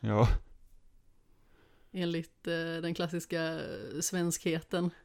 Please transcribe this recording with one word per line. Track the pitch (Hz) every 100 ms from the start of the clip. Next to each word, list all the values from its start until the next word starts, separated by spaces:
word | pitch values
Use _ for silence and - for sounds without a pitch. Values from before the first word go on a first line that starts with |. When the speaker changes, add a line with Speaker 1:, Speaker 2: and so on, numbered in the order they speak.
Speaker 1:
Ja. | 107 104 110 - - - - - - - _ - _ - _ - - - -
Speaker 2:
Enligt, | 185 175 165 165 _ -
eh, |
den | 165 165 165 170
klassiska, | 175 170 170 - 170 160 160
eh, | - 95 - 147
svenskheten. | - 180 170 - 180 160 - 180 180 -